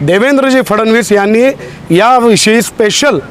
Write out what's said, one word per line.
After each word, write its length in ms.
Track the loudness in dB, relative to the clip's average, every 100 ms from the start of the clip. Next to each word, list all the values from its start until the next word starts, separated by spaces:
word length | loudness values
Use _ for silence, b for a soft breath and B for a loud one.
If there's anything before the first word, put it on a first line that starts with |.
देवेंद्रजी 600 | -2 0 2 0 0 0
फडणवीस 500 | 0 -2 0 0 0
यांनी 320 | 0 0 2 0 -2 B B -2 0
याविषयी 680 | 2 2 2 2 2 0
स्पेशल 540 | 0 -2 -2 0 -2 -2 -4